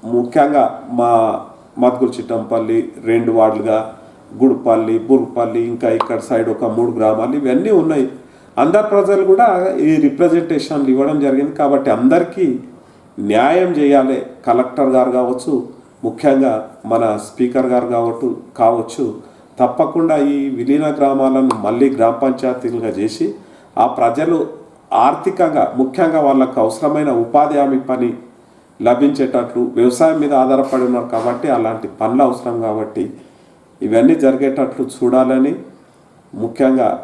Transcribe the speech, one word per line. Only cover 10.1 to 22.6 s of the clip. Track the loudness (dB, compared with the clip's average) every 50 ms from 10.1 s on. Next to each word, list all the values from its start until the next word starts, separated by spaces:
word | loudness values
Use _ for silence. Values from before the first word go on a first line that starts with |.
| 2 2 2 2 2 2 0 0 -2 -4 -4 -4 -4 -2 0 2
ఇవ్వడం | 2 2 2 0 0 0 0
జరిగింది. | 0 0 0 -2 -2 -2 -2
కాబట్టి | 0 0 2 0 0 0 0
అందరికీ | 2 2 2 4 2 0 -2 -2 -2 -2 0 -2 -4 -8 -14 -20 -20 -20 -20 -20 -20 _ -20 _ -8 -4 0
న్యాయం | 2 2 2 4 2 2 2 0 0 0
చేయాలి | 2 4 4 4 4 2 -2 -4 -6 -10 -14 -8 -2
కలెక్టర్ | 0 2 2 2 -2 -2 -2 0 2 4
గారు | 2 2 2 2 0
కావచ్చు, | 0 0 -2 -4 -4 -2 -2 -2 -4 -6 -14 -20 -20 _ _ _ -8
ముఖ్యంగా | -8 -6 0 2 2 4 4 2 2 0 -2 -6 -10 -18 -16 -6 -2
మన | 0 0 2 0 -2 -4 -6
స్పీకర్ | -12 -4 -4 -2 -2 0 -2 -2 0 0
గారు | 0 0 0 -2
కావట్టు-, | -2 -2 -2 -4 -4 -4 -6 -6 -6 -12 -18 -4 0
కావచ్చు. | 4 4 4 2 0 -6 -6 -6 -6 -6 -6 -10 -16 -20 -20 -20 -20 _ _ -2
తప్పకుండా | -2 0 2 0 -2 0 0 -2 0 0 2 2 0 0 0
ఈ | -2 -2 -4 -4 -4
విలీన | -2 0 0 0 0 -2 -2 0
గ్రామాలను | 0 0 2 2 2 2 2 2 2 0 0 -2 -2
మళ్ళీ | -2 2 2 2 2 4
గ్రామ | 2 2 2 2 0 -2
పంచాయతీలుగా | -2 -2 -2 -4 -4 -4 -4